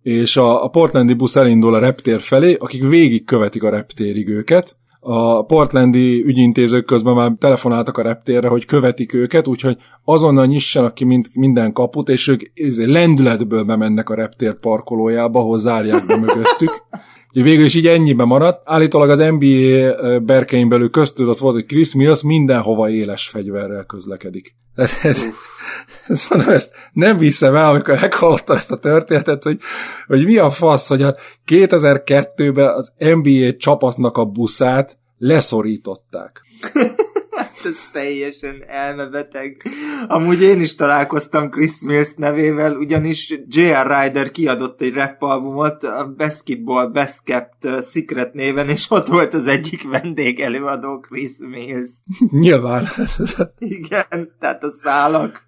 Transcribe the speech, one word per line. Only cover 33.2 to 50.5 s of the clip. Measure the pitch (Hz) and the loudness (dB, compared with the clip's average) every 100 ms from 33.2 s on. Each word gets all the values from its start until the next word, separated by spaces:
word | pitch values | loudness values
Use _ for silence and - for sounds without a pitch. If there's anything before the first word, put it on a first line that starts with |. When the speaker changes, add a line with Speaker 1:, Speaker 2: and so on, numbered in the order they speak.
Speaker 1:
B | 143 | 4
A | 135 127 120 | 4 2 0
csapatnak | - 147 127 120 123 120 | 0 0 0 0 -2 0
a | |
buszát | 110 101 117 - 127 131 139 - _ _ | -4 -2 -4 0 0 0 -4 -10 _ _
leszorították. | 127 156 - 110 107 104 - 95 _ 87 - - _ - - | 0 2 2 -2 -4 -6 -10 -14 _ -14 -14 -20 _ -18 -6
<laughs> | 294 240 - 440 - - | -2 -2 -2 -6 -6 -8
Speaker 2:
Hát | 427 - - | -10 -10 -10
ez | 180 160 - | -12 -12 -12
teljesen | 147 139 143 143 139 139 139 - | -10 -8 -8 -10 -12 -16 -16 -14
elmebeteg. | 139 143 143 139 143 147 135 139 135 - 285 302 285 226 | -10 -10 -10 -10 -10 -12 -14 -16 -14 -16 -14 -12 -12 -4
Amúgy | 165 165 175 | -2 0 4
én | 190 190 | 4 4
is | 156 | 0
találkoztam | - 143 147 143 156 - 156 147 | -2 0 0 0 -4 -4 -4 -4
Chris | 139 156 - | -2 -4 -4
Mills | 147 147 151 | -2 -2 -2
nevével, | - 147 147 156 151 156 | -4 -4 0 -2 0 -2
ugyanis | 143 147 160 156 156 - 151 131 | -4 -4 -2 -2 -8 -10 -14 -4
J | 147 | 0
R | 175 143 135 | 2 2 0
Ryder | 139 139 139 131 | 0 0 -2 -6
kiadott | 170 151 120 131 - | -4 -4 -2 -6 -6
egy | 131 | -6
rap | 131 139 - | -4 -6 -4
albumot, | 143 135 139 135 151 151 | -4 -4 -6 -4 -4 -4
a | 135 117 139 135 | -10 -8 -10 -6
Basketball | 151 151 - 120 113 123 123 | -6 -6 -10 -10 -4 -2 -2
Best | 135 139 - | -2 -4 -8
Kept, | - 123 123 _ | -6 -6 -8 _
uh, | 135 131 | -8 -8
Secret | 123 165 160 127 123 | -6 -10 -8 -8 -8
néven, | 143 135 135 143 | -6 -6 -4 -4
és | 151 - | -6 -2
ott | 208 - | -2 0
volt | 175 - | 0 0
az | 160 135 | -2 -2
egyik | 135 156 175 139 | -2 -4 -12 -6
vendégelőadó, | 131 170 151 127 123 135 | -6 -6 -4 -4 -4 -6